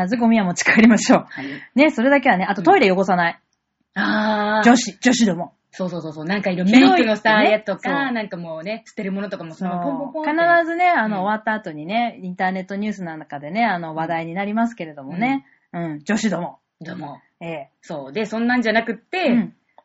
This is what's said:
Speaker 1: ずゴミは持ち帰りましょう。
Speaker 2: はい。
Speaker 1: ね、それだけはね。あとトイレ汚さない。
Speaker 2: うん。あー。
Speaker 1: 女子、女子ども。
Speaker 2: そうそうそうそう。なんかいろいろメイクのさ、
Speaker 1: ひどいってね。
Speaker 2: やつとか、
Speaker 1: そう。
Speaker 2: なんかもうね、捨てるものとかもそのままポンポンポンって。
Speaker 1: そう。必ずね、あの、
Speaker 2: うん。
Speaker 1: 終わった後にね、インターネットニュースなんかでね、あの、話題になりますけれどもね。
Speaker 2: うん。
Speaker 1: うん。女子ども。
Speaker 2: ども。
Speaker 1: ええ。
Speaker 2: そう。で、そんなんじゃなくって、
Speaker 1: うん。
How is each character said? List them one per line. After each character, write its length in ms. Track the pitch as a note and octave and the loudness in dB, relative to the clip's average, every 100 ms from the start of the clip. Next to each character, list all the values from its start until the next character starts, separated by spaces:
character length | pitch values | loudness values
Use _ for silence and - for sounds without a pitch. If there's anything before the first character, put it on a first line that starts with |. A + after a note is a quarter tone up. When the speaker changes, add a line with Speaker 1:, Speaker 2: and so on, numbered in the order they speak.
| F#3 | 0
Speaker 1:
ず 80 | A#3+ | 2
ゴ 120 | A#3 | 4
ミ 100 | A3+ | 4
は 60 | |
持 100 | F#3 | 2
ち 100 | E3+ | 0
帰 180 | - - | 2 6
り 60 | A3+ | 6
ま 100 | G#3 | 6
し 140 | - | 4
ょ 80 | G3 | 2
う。 60 | - | 2
Speaker 2:
は 140 | - | -12
い。 40 | - - - | -12 -14 -4
Speaker 1:
ね、 160 | A#3 D4+ | 2 2
そ 120 | C#4 | 4
れ 80 | B3+ | 2
だ 100 | C#4+ | 4
け 80 | C4+ | 4
は 80 | F#3 | 2
ね。 80 | |
あ 100 | F#3+ | 0
と 80 | G3+ | 0
ト 140 | F#3 G4 | 4 4
イ 40 | |
レ 120 | G#3 | 4
汚 120 | F#3 | 2
さ 120 | F#3+ F3+ | 2 2
な 140 | E3+ | 0
い。 100 | - _ _ _ _ _ G3+ | -4 _ _ _ _ _ -6
Speaker 2:
う 20 | |
ん。 40 | |
あ 600 | G3+ G#3+ G#3+ G#3+ G#3 G#3+ | -2 0 0 0 0 2
ー。 40 | G#3+ | 6
Speaker 1:
女 80 | B3 | 6
子、 220 | G#3 - | 4 -2
女 120 | B3+ | 0
子 140 | A#3+ A3 | 2 2
ど 80 | |
も。 200 | E3+ E3 _ _ | 0 -6 _ _
Speaker 2:
そ 140 | - F3+ | -8 -8
う 20 | |
そ 100 | F3 | -6
う 40 | |
そ 60 | D#3 | -10
う 20 | |
そ 100 | D#3 | -8
う。 20 | |
な 140 | D#3 G3+ | -6 -4
ん 40 | |
か 80 | G3 | -2
い 60 | F3+ | -2
ろ 80 | |
い 80 | F#3 | 4
ろ 60 | A#3+ | 8
メ 60 | C4+ | 8
イ 160 | F4+ | 6
ク 40 | A3+ | 2
の 100 | G#3 | 2
さ、 140 | A3 | 2
Speaker 1:
ひ 60 | G#3+ | 4
ど 60 | |
い 20 | |
っ 0 | |
て 0 | |
ね。 60 | - | 4
Speaker 2:
や 80 | G#3+ | 2
つ 40 | G#3 | 0
と 100 | F#3 | -6
か、 280 | B3 C#4 C4+ | -4 -2 -2
Speaker 1:
そ 40 | |
う。 20 | |
Speaker 2:
な 100 | A#3+ | -4
ん 60 | G#3 | -6
か 80 | F3 | -8
も 220 | E3+ D#3+ | -10 -10
う 40 | |
ね、 220 | F3 A3 - | -10 -10 -12
捨 80 | |
て 80 | - | -10
る 100 | G3 | -6
も 80 | G3 | -6
の 100 | G3+ | -6
と 80 | F#3+ | -10
か 60 | |
も 100 | E3 | -12
そ 100 | D#3+ | -8
の 60 | F#3 | -6
ま 60 | F3+ | -4
ま 40 | |
ポ 100 | F3 | -4
ン 60 | C#4 | -6
ポ 100 | C#4 | -8
ン 20 | |
ポ 80 | D#4 | -6
ン 20 | |
っ 20 | |
て。 60 | D#4 | -4
Speaker 1:
そ 60 | D#4 | 0
う。 220 | E4+ E4+ | 4 4
必 80 | E4 | 2
ず 100 | E4+ | 0
ね、 120 | F4+ | 0
あ 200 | D#4+ A3 | 2 0
の、 80 | G3+ | -2
Speaker 2:
う 40 | |
ん。 20 | |
Speaker 1:
終 120 | F#3+ G#3+ | -2 -4
わ 40 | |
っ 40 | |
た 80 | A3 | -4
後 180 | G#3+ F#3 | -6 -6
に 140 | D3+ D#3 | -12 -6
ね、 320 | A3 A#3+ - | -4 -4 -6
イ 60 | F#3 | -10
ン 80 | F3+ | -4
タ 100 | F#3 | -4
ー 60 | |
ネ 80 | F#3+ | -4
ッ 60 | F#3 | -6
ト 100 | G3 | -6
ニ 100 | G#3+ | -6
ュ 40 | |
ー 20 | |
ス 100 | G3 | -6
な 120 | E3+ D#3 | -10 -12
ん 80 | |
か 160 | D3+ D3 | -14 -14
で 100 | C#3+ | -8
ね、 140 | G3+ | -2
あ 140 | A#3 F3+ | -2 -2
の、 160 | E3 D#3 | -6 -6
話 100 | E3 | -4
題 200 | E3 E3 | -6 -6
に 80 | |
な 100 | E3+ | -6
り 100 | G3+ | -4
ま 140 | G#3+ A#3 | -2 -2
す 60 | |
け 120 | A#3 D#3+ | -4 -14
れ 80 | |
ど 80 | D3 | -14
も 140 | C3+ F3 | -12 -4
ね。 280 | A#3+ C4+ - _ _ | -2 -2 -6 _ _
Speaker 2:
う 60 | F3 | -8
ん。 40 | |
Speaker 1:
う 120 | E3+ D3 | -8 -8
ん。 20 | |
女 160 | D3 G#3+ | -4 -2
子 140 | A3 | -2
ど 100 | E3+ | -4
も。 200 | E3 - _ - | -6 -12 _ -20
Speaker 2:
ど 160 | E3 F3+ | -16 -14
も。 240 | D3 C#3 _ - | -14 -16 _ -16
Speaker 1:
え 60 | E3+ | -12
え。 240 | D#3+ C3+ _ | -12 -14 _
Speaker 2:
そ 260 | - D#3 C3+ | -14 -12 -8
う。 20 | |
で、 140 | D3 G#3+ | -6 -6
そ 120 | A3 | -2
ん 80 | A#3+ | 0
な 100 | B3 | 0
ん 60 | |
じ 60 | A3 | 0
ゃ 40 | |
な 100 | A3 | 0
く 100 | A#3 | -2
っ 40 | - | -6
て、 340 | _ F#4 D#4+ | _ -2 2
Speaker 1:
う 40 | |
ん。 200 | A#3+ F3 - _ _ | 2 0 -6 _ _